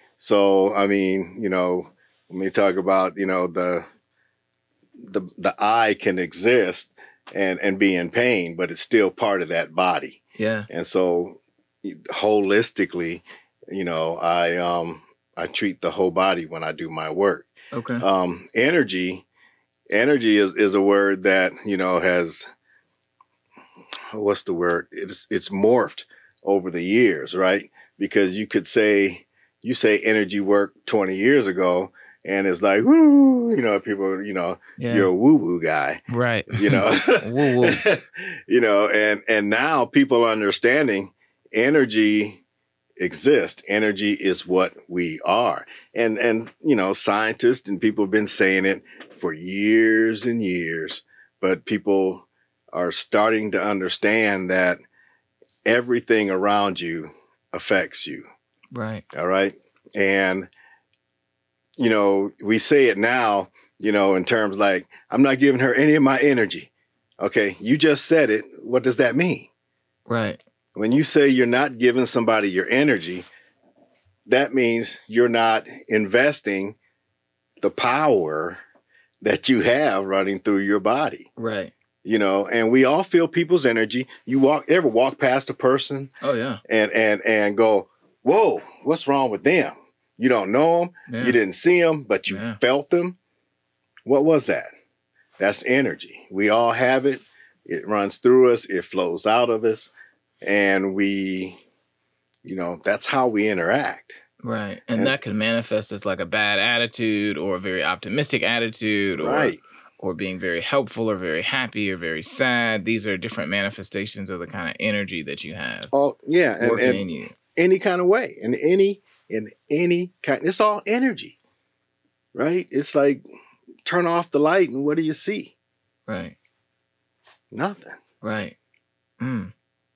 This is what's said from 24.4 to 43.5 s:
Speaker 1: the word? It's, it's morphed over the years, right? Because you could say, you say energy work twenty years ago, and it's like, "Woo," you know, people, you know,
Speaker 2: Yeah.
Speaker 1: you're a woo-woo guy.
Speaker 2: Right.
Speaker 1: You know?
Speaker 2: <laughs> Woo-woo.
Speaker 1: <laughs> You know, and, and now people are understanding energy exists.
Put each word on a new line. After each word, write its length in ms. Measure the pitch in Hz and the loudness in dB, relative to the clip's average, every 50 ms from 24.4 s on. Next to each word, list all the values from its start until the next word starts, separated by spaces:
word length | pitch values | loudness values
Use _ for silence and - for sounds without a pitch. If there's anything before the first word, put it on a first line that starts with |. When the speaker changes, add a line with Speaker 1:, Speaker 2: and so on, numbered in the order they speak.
| - | -4
Speaker 1:
the 100 | - 90 | -6 -4
word? 360 | 85 87 87 87 85 - _ - | -2 -2 -2 -2 -2 -4 _ -12
It's, 340 | - - 92 - - - - | -12 -12 -12 -12 -14 -10 -6
it's 180 | - 90 - - | -6 -6 -6 -6
morphed 560 | 101 98 101 110 123 123 104 - - - - _ _ _ _ _ _ _ - | -2 0 2 4 4 4 2 -2 -6 -12 -20 _ _ _ _ _ _ _ -4
over 280 | 98 98 98 90 92 | -2 -2 -2 -2 -4
the 120 | 82 87 87 | -6 -6 -2
years, 520 | 92 104 120 123 104 87 73 65 64 87 | 0 2 4 4 4 2 0 -4 -6 -4
right? 360 | 92 95 92 98 101 - - _ - - _ _ - | -2 0 2 0 0 -2 -8 _ -20 -20 _ _ -8
Because 380 | 98 95 - 104 98 92 92 | -6 -2 0 2 2 2 0
you 100 | 104 110 | -4 -6
could 200 | - - 107 87 | -4 -4 -4 -2
say, 600 | - - 113 107 104 104 101 98 95 90 - - _ _ _ _ _ _ _ - | -2 0 2 2 4 4 4 2 0 -2 -6 -18 _ _ _ _ _ _ _ -8
you 120 | 117 123 | -6 -2
say 240 | - - 110 107 101 | 0 2 2 2 2
energy 420 | - 110 110 107 101 90 101 101 | 2 0 0 0 0 -2 -4 -4
work 320 | 98 95 101 101 101 - _ _ _ | 0 2 2 2 2 0 _ _ _
twenty 280 | - - 107 98 92 95 | -4 -2 -2 0 -2 -2
years 300 | 95 104 127 143 139 110 | 0 2 4 4 4 2
ago, 460 | 98 90 92 92 90 90 90 92 92 _ - - - - _ - | 0 0 0 0 2 2 0 -2 -4 _ -18 -20 -20 -20 _ -8
and 220 | 85 98 98 98 | -4 -2 -2 0
it's 160 | 98 90 - 104 | 0 0 0 2
like, 200 | 101 98 107 147 | 2 2 4 4
"Woo," 680 | 240 302 330 311 294 285 285 277 269 262 247 233 233 226 | 6 6 8 8 8 8 8 8 6 4 2 0 0 0
you 60 | 165 120 | 0 0
know, 160 | 110 104 98 | 0 0 0
people, 440 | - 113 104 98 98 95 95 92 101 | -2 -4 -4 -2 -2 -2 -2 -4 -6
you 80 | 104 95 | -6 -4
know, 260 | 92 87 101 87 - _ - - - | -4 -4 -4 -6 -8 _ -18 -14 -8
Speaker 2:
Yeah. 160 | 120 120 117 | -6 -2 0
Speaker 1:
you're 140 | 104 98 92 | 2 2 2
a 60 | 90 | 4
woo-woo 480 | 92 117 143 156 143 101 85 87 85 80 | 4 6 6 6 6 4 0 -4 -2 -2
guy. 400 | 80 78 76 69 71 78 - - - | -2 0 0 -2 -2 -4 -6 -8 -8
Speaker 2:
Right. 360 | 120 120 123 120 117 104 - - - 107 | -4 -2 -2 0 -2 -2 -4 -6 -4 0
Speaker 1:
You 120 | 101 104 | 0 2
know? 280 | - 95 101 110 131 - - - 480 | 2 2 2 2 2 2 2 2 2
Speaker 2:
<laughs> 120 | - - | 2 2
Woo-woo. 460 | 104 120 135 147 135 123 123 120 117 - | 0 0 0 2 2 4 4 2 2 2
Speaker 1:
<laughs> 680 | - - 214 175 - - - - - - - - - - - | 2 2 0 0 0 -2 -8 -18 -16 -14 -14 -14 -14 -4 0
You 120 | 113 123 | 2 2
know, 280 | 117 107 104 101 104 104 | 4 4 4 4 2 2
and, 340 | 107 107 107 107 107 104 - - | 2 2 2 2 0 0 -2 0
and 200 | 110 107 101 101 | 0 0 2 0
now 360 | 107 117 135 156 160 139 120 | 0 0 0 0 0 0 0
people 400 | - - 143 139 131 131 117 117 | 2 2 2 2 4 4 4 4
are 60 | 113 110 | 2 2
understanding 800 | 107 104 98 95 - - 117 127 151 151 131 101 98 98 98 _ _ _ _ _ _ _ _ - | 0 0 0 0 2 2 2 2 2 2 0 0 -2 -4 -6 _ _ _ _ _ _ _ _ -2
energy 920 | 110 120 135 151 151 131 113 107 110 110 107 107 107 104 104 101 - _ _ _ _ _ _ _ _ _ _ _ - | 0 2 2 4 2 2 2 2 2 2 4 4 2 0 -2 -6 -14 _ _ _ _ _ _ _ _ _ _ _ -6
exists. 640 | 90 87 76 - - 135 147 120 85 80 | -6 -6 -6 -2 2 2 2 2 2 -2